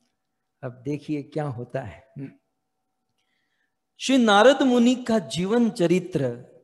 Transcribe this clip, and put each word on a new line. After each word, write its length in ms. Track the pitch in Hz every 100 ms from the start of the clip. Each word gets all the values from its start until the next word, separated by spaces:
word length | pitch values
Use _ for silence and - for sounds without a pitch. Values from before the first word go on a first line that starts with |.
| _ _ _ _ _ _
अब 180 | 131 123 123
देखिए 380 | 147 147 147
क्या 200 | 139 156
होता 380 | 147 113 120 135
है। 260 | 107 - _ 139 139 _ _ _ _ _ _ _ _ _ _ _ _ _ _ _ _ -
श्री 180 | - 269
नारद 440 | 226 202 233 285
मुनि 340 | 269 247 240 254
का 240 | 247 220
जीवन 500 | 143 156 185 240 233
चरित्र 800 | - 170 180 180 151 131 120 - -